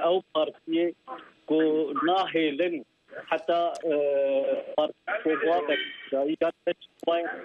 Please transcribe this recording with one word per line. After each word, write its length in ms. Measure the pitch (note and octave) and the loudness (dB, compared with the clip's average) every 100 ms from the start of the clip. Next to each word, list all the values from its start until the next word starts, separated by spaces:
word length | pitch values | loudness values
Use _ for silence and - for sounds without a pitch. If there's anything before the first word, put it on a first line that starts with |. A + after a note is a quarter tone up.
ئەو 120 | D#3+ F#3 - | 2 0 0
پارتیە 540 | D#3 D3+ - - E3 F3 - - - - _ - | -2 -2 -4 -4 0 0 -4 -12 -16 -16 _ 0
کو 120 | D#3 D#3+ D#3 D3+ - E3 | 2 4 2 0 0 2
ناهێلن 680 | F#3+ F3+ D#3+ D#3 C#3 F3 D#3+ - _ _ - - | 2 2 0 0 0 -2 -2 -8 _ _ -16 -6
حتا، 320 | D#3+ - E3+ E3+ - E3 | -4 0 0 0 -2 -2
ئە، 100 | D3 C#3+ C#3 C#3 C3+ C3+ C#3 - - | 0 2 2 2 2 0 -2 -2 -2
پارتی 360 | D3+ - - D#3 | -2 -4 -6 -2
کو 80 | D#3+ D#3 D#3 | 0 0 2
وا 120 | F3 - | 2 0
دەکرد. 600 | C#3+ - - - C3+ C#3+ D#3 | -2 -4 -12 -6 -2 0 0
یان 120 | E3 - | -2 -2
تەچ 160 | - E3+ - _ - | -4 -6 -8 _ -2
وای 180 | E3+ E3 - | 0 -2 -8